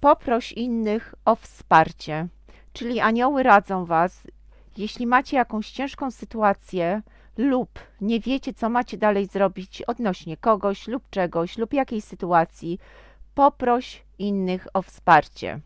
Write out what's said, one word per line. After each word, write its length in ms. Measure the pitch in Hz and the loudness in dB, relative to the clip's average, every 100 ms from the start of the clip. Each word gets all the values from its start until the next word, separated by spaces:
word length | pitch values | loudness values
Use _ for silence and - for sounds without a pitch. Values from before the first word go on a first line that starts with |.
Poproś 520 | 285 311 - 226 - | 4 4 2 -2 -2
innych 600 | - 247 233 220 214 - - | -8 -4 -2 -2 -2 -6 -6
o 100 | - | 0
wsparcie. 920 | 226 - - - 165 160 - - 156 170 - - - - | 0 -2 -20 2 4 4 -2 -8 -8 -8 -12 -20 -20 -20
Czyli 280 | - 233 240 | -12 -6 0
anioły 420 | 208 226 247 285 | 0 2 0 2
radzą 420 | 262 208 - 190 | 6 6 4 -6
was, 420 | 175 165 180 - - - - - - - | -2 0 0 -2 -20 -20 -20 -20 -20 -10
jeśli 300 | 214 - 240 | -10 -6 0
macie 300 | 247 277 285 | 0 2 -2
jakąś 340 | 240 214 214 | 0 -4 -8
ciężką 400 | - 269 - 269 | -8 -10 -6 -10
sytuację 920 | 233 208 226 214 196 - 185 170 208 - - - - | -10 -12 0 2 2 -4 -4 -2 -2 -6 -20 -20 -4
lub 420 | 262 254 233 - - _ | 0 0 -4 -10 -20 _
nie 200 | 202 233 | -4 -4
wiecie, 340 | 208 269 - | -2 -4 -4
co 140 | 226 226 | -6 -2
macie 300 | 240 254 196 | -2 -4 -2
dalej 280 | 214 202 196 | 0 0 -2
zrobić 560 | 196 196 185 185 - | 0 0 -2 -16 -14
odnośnie 540 | - 240 233 180 - 160 | -8 -4 -4 -4 -8 -6
kogoś 520 | - 214 202 196 - | 0 0 0 -4 -8
lub 220 | 240 _ | -10 _
czegoś 480 | - 180 170 175 - | -4 -2 -2 -4 -4
lub 140 | 226 | -4
jakiejś 320 | 285 269 226 | -2 -2 -4
sytuacji, 760 | - 196 180 170 165 - 165 175 - - - - - | -10 -10 2 2 2 -4 -10 -10 -10 -20 -20 -20 -14
poproś 680 | - 277 - 247 240 247 - - _ | 2 2 4 0 0 -2 -16 -20 _
innych 480 | 202 202 185 185 - | -4 -2 -2 -4 -4
o 80 | - | -6
wsparcie. 760 | 180 - - 160 - - 90 80 | -6 -8 6 6 6 -8 -10 -10